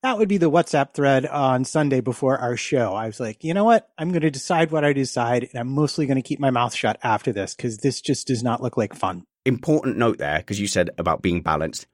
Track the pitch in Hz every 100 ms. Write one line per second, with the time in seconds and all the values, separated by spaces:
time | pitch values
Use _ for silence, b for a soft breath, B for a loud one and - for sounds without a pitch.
0 | 262 220 208 202 165 156 - 151 139 -
1 | 139 135 127 147 131 127 131 160 147 131
2 | 120 117 135 131 123 120 - 139 110 98
3 | 113 107 117 107 160 185 220 226 - -
4 | 160 175 156 135 - 170 165 156 147 139
5 | 131 - 117 123 123 127 120 139 151 -
6 | 143 131 - 139 139 123 120 - 113 -
7 | 123 107 - 104 95 - 123 107 143 -
8 | - 139 - 123 123 120 123 - 104 -
9 | 95 90 - _ 131 123 - 151 131 107
10 | 117 92 71 78 - 98 101 98 87 -
11 | 87 78 95 87 82 76 80 - -